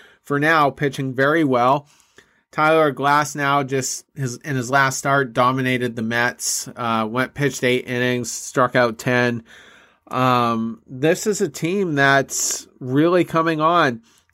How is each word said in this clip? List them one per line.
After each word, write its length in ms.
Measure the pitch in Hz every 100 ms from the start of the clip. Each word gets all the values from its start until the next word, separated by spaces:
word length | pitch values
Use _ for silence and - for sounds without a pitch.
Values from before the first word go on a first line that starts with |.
| - _
for 160 | - 143
now, 320 | 151 165 143
pitching 420 | 139 143 139 135
very 300 | 127 135 165
well. 440 | 147 123 120 143 - _ _ _ _ _ _
Tyler 400 | - 156 160 151
Glasnow 760 | 131 139 147 147 151 139 143 135
just 360 | 135 127 - - -
his, 220 | 131 120
in 180 | 160 135
his 160 | 120
last 260 | 139 135 131
start 340 | 143 139 131
dominated 640 | 113 123 131 127 127 123 117
the 60 |
Mets. 680 | 113 120 120 120 - - - -
Uh, 320 | 120 113 110
went 260 | 120 127 -
pitched 280 | 143 135
eight 240 | 127 123 -
innings, 440 | 123 123 123 117
struck 440 | - - - 123 127
out 220 | 120 110
ten. 460 | - 123 123 117 - - - - _ _ -
Um, 720 | 127 127 123 120 113 113 110 -
this 400 | 131 151 175 220
is 140 | 196
a 80 | 185
team 480 | - 165 202 185 143
that's 720 | 139 139 135 - - - - -
really 420 | 127 135 165 180
coming 380 | 165 165 165 160
on. 400 | 156 175 147 117 _ _ _